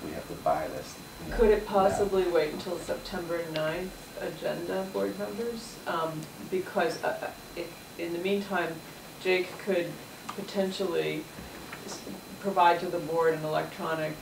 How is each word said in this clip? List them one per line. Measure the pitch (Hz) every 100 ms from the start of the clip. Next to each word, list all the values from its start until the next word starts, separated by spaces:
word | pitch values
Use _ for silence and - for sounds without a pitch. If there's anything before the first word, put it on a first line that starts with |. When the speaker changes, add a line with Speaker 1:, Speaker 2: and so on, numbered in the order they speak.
Speaker 1:
we | 78
have | - -
to | 85
buy | - 78 78
this, | 73 - - - -
you | 165
know, | -
Speaker 2:
Could | 214
it | 202
Speaker 1:
now. | -
Speaker 2:
possibly | 202 190 - 196 190
wait | 175 170 151
until | 190 190 175
September | - - - 170 170 170 165
ninth | 156 156 165 185 - - -
agenda, | 165 156 - - 175 185 190
board | 202 196 190
members? | 208 202 233 226 - - -
Um, | 160 160 156 - - -
because, | 190 - 190 170 -
uh, | - -
uh, | - - - 170
if, | - - - -
in | 170
the | 170
meantime, | 190 202 196 185 165 160 - - - -
Jake | 185 185 180 -
could | - 185 160 151 - - - -
potentially | 190 202 190 190 185 165 156 156 - - - - - - -
s-, | - - - - -
provide | 202 185 175 170
to | 180
the | 170
board | 151 165 160
an | 156
electronic | 156 156 156 - 165 160 156 151